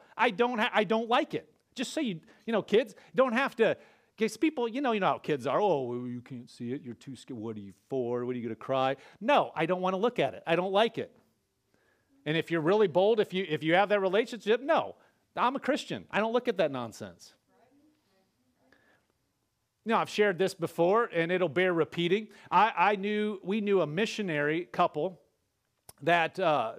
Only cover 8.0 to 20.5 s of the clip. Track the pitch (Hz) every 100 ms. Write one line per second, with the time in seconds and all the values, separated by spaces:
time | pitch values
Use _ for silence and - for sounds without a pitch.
8 | 120 123 123 123 117 110 - 131 131 135
9 | - - 226 285 123 147 160 180 185 190
10 | 233 233 139 95 - 170 185 190 233 180
11 | 95 _ _ _ _ _ _ _ _ _
12 | _ _ 151 160 156 165 151 208 202 170
13 | 196 226 196 180 175 151 156 175 202 208
14 | 190 196 254 226 196 226 277 302 104 -
15 | _ _ _ - 226 269 - 294 - 120
16 | 82 180 220 240 240 190 156 135 117 -
17 | 104 85 - _ _ _ _ _ _ _
18 | _ _ _ _ _ _ 262 _ _ _
19 | _ _ _ _ _ _ _ _ 214 214
20 | 156 - 208 165 185